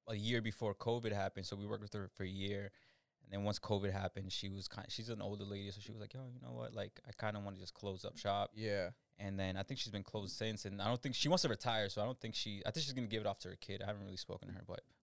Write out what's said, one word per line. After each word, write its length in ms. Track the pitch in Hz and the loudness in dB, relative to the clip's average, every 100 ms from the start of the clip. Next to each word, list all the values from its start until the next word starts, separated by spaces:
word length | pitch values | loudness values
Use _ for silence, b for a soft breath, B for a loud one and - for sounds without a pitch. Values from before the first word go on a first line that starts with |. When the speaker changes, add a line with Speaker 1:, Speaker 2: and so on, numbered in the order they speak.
| - | -4
Speaker 1:
a 80 | 107 | 0
year 260 | 107 120 | 4 4
before 320 | 110 - 110 | 2 0 0
covid 380 | 98 117 120 113 | 2 2 2 2
happened. 340 | 101 98 - 92 | 2 2 0 -4
So 100 | 101 | -4
we 100 | 104 | -2
worked 160 | 104 | -4
with 100 | 104 | -4
her 140 | 107 95 - | -4 -4 -2
for 80 | |
a 40 | 95 | -2
year. 420 | 98 98 101 98 b b b b _ | 0 0 0 -4 b b b b _
And 100 | - | -6
then 100 | 98 | 0
once 140 | 104 101 | 2 2
covid 340 | - 101 98 | 4 4 4
happened, 400 | 98 95 - 95 | 2 0 -2 -2
she 180 | - 98 | -2 -2
was 180 | 98 - | -4 -6
kind, 180 | - 92 | -6 -6
she's 180 | - 113 | -4 -4
an 100 | 110 | -2
older 220 | 98 104 101 | -2 -2 -2
lady. 260 | 101 101 | -4 -4
So 100 | 101 | -6
she 100 | 104 | -8
was 80 | 107 | -8
like, 140 | 107 | -8
"Yo, 140 | 127 131 | -8 -8
you 80 | 123 | -8
know 100 | 123 | -8
what? 200 | 120 120 113 | -6 -4 -4
Like, 240 | 101 - - | -4 -6 -14
I 40 | |
kinda 280 | 107 110 104 | -2 0 0
wanna 180 | 101 95 | -4 -6
just 160 | 95 | -10
close 320 | - 101 95 - | -6 -4 -4 -6
up 100 | - | -2
shop." 340 | 101 101 101 | 2 4 2
Speaker 2:
Yeah. 380 | 107 110 101 87 - _ - | 0 0 2 0 -4 _ -6
Speaker 1:
And 220 | 101 98 | -2 0
then 180 | 95 95 | 2 0
I 60 | |
think 160 | 98 135 | -2 -2
she's 120 | - | -2
been 120 | 101 | -4
closed 320 | 98 107 98 - | -4 -4 -4 -2
since. 300 | 110 104 101 | -2 -2 -4
And 140 | 101 | 0
I 40 | 104 | 2
don't 140 | 123 | 2
think, 140 | 143 120 | 2 4
she 120 | 143 | 6
wants 140 | 180 | 8
to 80 | 139 | 6
retire. 400 | 104 123 110 101 | 4 2 4 2
So 120 | - | 2
I 20 | 107 | 0
don't 140 | 127 | 0
think 160 | 117 - | -4 -2
she, 260 | 107 101 - | -2 -2 -2
I 40 | |
think 120 | 165 | 0
she's 100 | 143 | 0
gonna 140 | 131 113 | 0 0
give 140 | 110 | 2
it 40 | 104 | 2
off 140 | 98 | 0
to 100 | 92 | -4
her 60 | - | -8
kid. 260 | - 101 | -6 -4
I 60 | 98 | -2
haven't 160 | 104 | -2
really 140 | 98 92 | -2 -4
spoken 300 | - 98 95 | -4 -6 -6
to 40 | |
her, 100 | 92 87 | -8 -6
but 140 | - - b | -8 -8 b